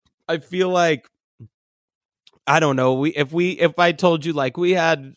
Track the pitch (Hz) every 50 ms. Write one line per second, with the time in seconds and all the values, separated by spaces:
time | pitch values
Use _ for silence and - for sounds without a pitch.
0 | _ _ _ _ _ - 165 156 - - 180 180 185 180 180 175 170 165 156 120
1 | - _ _ _ _ _ _ _ 117 - _ _ _ _ _ _ _ _ _ _
2 | _ _ _ _ _ - _ _ _ 135 147 165 160 143 131 131 127 127 131 131
3 | 143 160 - 147 143 131 160 175 180 185 175 - 170 160 - 175 175 175 165 -
4 | 185 175 165 156 143 170 151 147 131 131 - 170 180 175 185 175 165 165 160 143
5 | 135 135 -